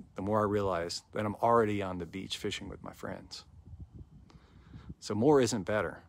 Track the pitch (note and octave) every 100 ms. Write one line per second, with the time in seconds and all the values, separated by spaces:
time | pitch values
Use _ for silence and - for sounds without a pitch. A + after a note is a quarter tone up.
0 | - - G2 G#2+ G#2 G#2 G2 F2 E2+ -
1 | - - G#2+ G2+ A#2 A#2 G#2+ G#2 F#2+ F2+
2 | E2 F#2+ F#2+ - G#2 - G2 - - -
3 | - F#2 - - - - - - - -
4 | - - - - - - - - - -
5 | - G#2 B2+ D3 A#2 A#2 F2+ G#2+ E2 C#2